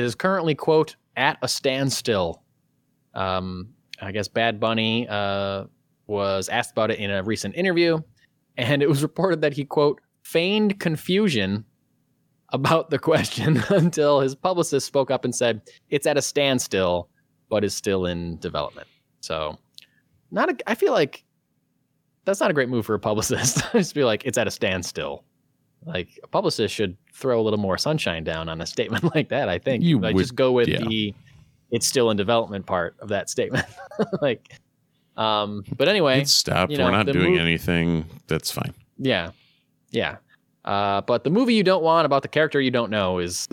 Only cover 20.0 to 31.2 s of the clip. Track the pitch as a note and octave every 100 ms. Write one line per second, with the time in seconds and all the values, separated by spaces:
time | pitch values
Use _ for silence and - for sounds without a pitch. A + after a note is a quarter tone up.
20 | _ _ - F3+ D#4+ B3+ - A3+ - A3+
21 | C#3+ - _ _ _ _ _ _ _ _
22 | _ _ - G3 B3 D3+ B2+ B2 G#2+ G#2+
23 | A2 G#2+ - B2 C3 - - A#3 F3 D3
24 | B2+ G#2+ B2+ A#2+ G#2+ - G#2 F#2 - -
25 | C#2+ C#2+ _ _ _ _ _ _ E3 E3+
26 | F3+ - - E3+ F#3+ - G#2 - G2+ F2+
27 | _ - C3+ A#2+ A2 G#2 G2 F2+ C#3+ D#3
28 | G#2 E2 D#2+ D#2+ D#2+ D#2+ E2 - A2 G#2+
29 | E3+ D#3 C3 B2 A#2 F2+ - B2 E3+ C#3
30 | A2 F#2+ F#2 B2 C3 B2 A#2+ A#2+ A2+ A2
31 | G#2 -